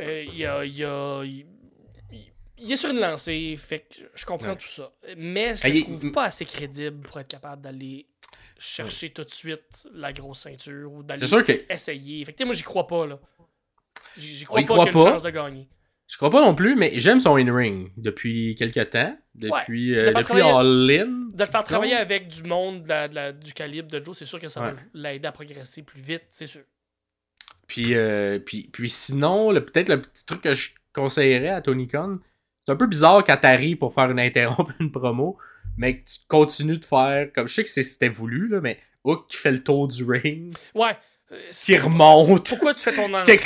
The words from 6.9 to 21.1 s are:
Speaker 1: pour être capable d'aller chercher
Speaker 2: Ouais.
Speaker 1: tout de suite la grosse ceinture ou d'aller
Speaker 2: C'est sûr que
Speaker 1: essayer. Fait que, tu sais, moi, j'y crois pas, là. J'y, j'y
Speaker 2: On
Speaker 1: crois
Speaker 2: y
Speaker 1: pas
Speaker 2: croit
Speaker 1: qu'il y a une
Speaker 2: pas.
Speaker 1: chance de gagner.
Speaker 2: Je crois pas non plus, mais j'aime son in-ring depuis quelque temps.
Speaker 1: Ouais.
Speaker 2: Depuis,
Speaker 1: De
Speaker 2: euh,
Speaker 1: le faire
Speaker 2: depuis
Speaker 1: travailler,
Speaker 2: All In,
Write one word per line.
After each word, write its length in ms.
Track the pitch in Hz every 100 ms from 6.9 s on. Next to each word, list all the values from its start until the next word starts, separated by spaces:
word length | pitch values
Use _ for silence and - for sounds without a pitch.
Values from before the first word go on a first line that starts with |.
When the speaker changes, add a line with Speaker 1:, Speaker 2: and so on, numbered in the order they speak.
| 147 139
Speaker 1:
pour 140 | 147
être 80 | 135
capable 340 | 139 143 143
d'aller 440 | 139 131 135 135 _ _ - _ - _
chercher 500 | - - - - 160
Speaker 2:
Ouais. 40 |
Speaker 1:
tout 120 | -
de 60 | 147
suite 560 | - 160 156 _ - -
la 220 | 180 143
grosse 240 | 139 139 135
ceinture 520 | 147 131 147 143 147
ou 120 | 147
d'aller 180 | 147 139
Speaker 2:
C'est 60 | 135
sûr 180 | 214
que 80 | 220 120 -
Speaker 1:
essayer. 560 | 175 - 143 139 151
Fait 80 | 147
que, 60 | 156
tu 20 |
sais, 60 | 254
moi, 80 |
j'y 80 | 185
crois 240 | - 185 -
pas, 200 | 170 151
là. 120 | 139 _ _ _ _ _ _ _ - - -
J'y, 120 | 151
j'y 160 | 143
Speaker 2:
On 20 | 147
Speaker 1:
crois 140 | 123
Speaker 2:
y 20 |
Speaker 1:
pas 80 | 147
Speaker 2:
croit 140 | 220 170
Speaker 1:
qu'il 80 |
y 20 | 165
a 40 |
une 40 |
Speaker 2:
pas. 80 | 165
Speaker 1:
chance 100 | 170
de 40 | 170
gagner. 380 | 156 143 135 135 _ _ _ _
Speaker 2:
Je 80 | -
crois 140 | 143
pas 100 | 254
non 140 | 262
plus, 200 | 151 202
mais 240 | 262 160 117
j'aime 220 | 147 254
son 160 | 180 139
in-ring 540 | 123 123 117 95 92 117
depuis 560 | 110 - 117 113 113
quelque 260 | 110 113 117
temps. 340 | 107 117 160 311 _ 113
Speaker 1:
Ouais. 80 | 107
Speaker 2:
Depuis, 400 | 139 - 117 123
Speaker 1:
De 40 | 117
Speaker 2:
euh, 20 |
Speaker 1:
le 60 |
faire 80 | 110 113
Speaker 2:
depuis 20 |
Speaker 1:
travailler, 260 | - - 156 131
Speaker 2:
All 340 | 127 127 131
In, 160 | 151 233